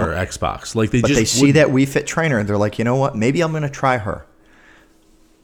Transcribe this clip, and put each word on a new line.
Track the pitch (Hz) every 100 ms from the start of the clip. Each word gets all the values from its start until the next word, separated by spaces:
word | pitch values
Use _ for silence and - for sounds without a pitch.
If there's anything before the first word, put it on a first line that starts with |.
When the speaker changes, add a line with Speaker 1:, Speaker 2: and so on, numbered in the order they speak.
| 85 82
Speaker 1:
Nope. | 92
Speaker 2:
Xbox. | - 78 - - 113
Like, | 110
they | 123
Speaker 1:
But | 113
Speaker 2:
just | 139
Speaker 1:
they | 107
see | 117 143
Speaker 2:
wouldn't. | 147
Speaker 1:
that | 147
Wii | 131 135
Fit | 143 -
trainer, | - 160 117
and | 104
they're | 104
like, | 107 -
"You |
know | 117 131
what? | 135 107
Maybe | 117 160
I'm | 160
gonna | 156 143
try | 139 135 127
her." | 98 - - _ _ _ _ - _ _ _ _ _ _